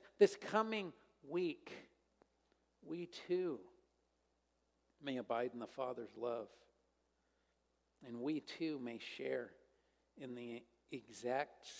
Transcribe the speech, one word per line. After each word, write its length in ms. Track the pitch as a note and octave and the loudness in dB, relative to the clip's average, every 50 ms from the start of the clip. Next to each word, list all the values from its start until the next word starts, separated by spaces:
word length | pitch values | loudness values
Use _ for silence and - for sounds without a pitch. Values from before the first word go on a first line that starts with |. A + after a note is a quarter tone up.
| - - - - | -16 0 8 8
this 180 | G#3 G3+ - | 10 10 8
coming 560 | - - - F#3+ G#3+ A3 A3 A3 G#3 F#3+ D#3+ - - - _ _ _ - C#3 | 4 -4 2 4 4 4 4 2 -2 -2 -4 -8 -12 -20 _ _ _ -8 -2
week, 440 | D#3+ F3+ F3+ D#3+ C#3+ - - - - - - - _ _ _ _ _ _ - _ _ _ _ _ _ _ _ _ _ _ | 0 2 2 2 0 -2 -10 -14 -14 -14 -16 -20 _ _ _ _ _ _ -20 _ _ _ _ _ _ _ _ _ _ _
we 260 | - E3 D#3+ F3 F3 E3+ - - - - | -10 -8 -6 -6 -6 -6 -8 -8 -2 2
too 300 | F3+ F#3 F#3 E3+ C3+ G2+ - - - - _ _ _ _ _ _ _ _ _ _ _ _ _ _ _ _ _ _ _ _ _ _ _ - | 2 2 2 2 -2 -2 -6 -14 -20 -20 _ _ _ _ _ _ _ _ _ _ _ _ _ _ _ _ _ _ _ _ _ _ _ -8
may 140 | D3 C#3 C3 | -4 -2 -2
abide 340 | B2+ G#2+ - A#2 A#2 B2 B2 | 0 0 2 2 2 2 0
in 60 | A#2+ A#2+ | 0 -4
the 80 | A2 | -8
Father's 500 | - - C3+ B2+ B2+ B2 A#2+ A2+ G2+ A2 A2 | -6 -4 -2 -2 -2 -2 -4 -6 -8 -6 -4
love. 280 | A#2 A#2+ A#2 A#2 G#2 G2+ - - - _ _ _ _ _ _ _ _ _ _ _ _ _ _ _ _ _ _ _ _ _ _ _ _ _ _ - D3 | -2 0 0 -2 -4 -8 -12 -20 -20 _ _ _ _ _ _ _ _ _ _ _ _ _ _ _ _ _ _ _ _ _ _ _ _ _ _ -18 -12
And 140 | B2 A#2 A#2+ | -10 -6 -4
we 200 | B2+ D3 D#3 C#3 | -2 0 0 -2
too 380 | - - - - E3 D#3+ D3+ C3+ | -4 -6 -6 -4 -2 -2 -2 -2
may 160 | B2 A#2+ A#2 G#2+ - - - | -4 -4 -6 -6 -8 -10 -8
share 340 | - C3+ C3 C3+ B2+ A#2 G#2 - - - _ _ _ _ _ _ _ _ _ - - | -4 -2 0 0 0 -2 -4 -10 -20 -20 _ _ _ _ _ _ _ _ _ -16 -12
in 160 | C#3 B2+ B2 | -10 -8 -8
the 280 | A#2+ A#2+ A#2+ A#2 A#2 - _ _ _ _ - | -8 -6 -6 -8 -8 -10 _ _ _ _ -10
exact 720 | C#3+ B2 G#2+ A#2 A2 G#2+ A#2 B2 B2+ C#3 D3 - - - - - - - | -10 -10 -10 -10 -10 -4 0 2 2 2 2 0 -4 -18 -16 -16 -14 -12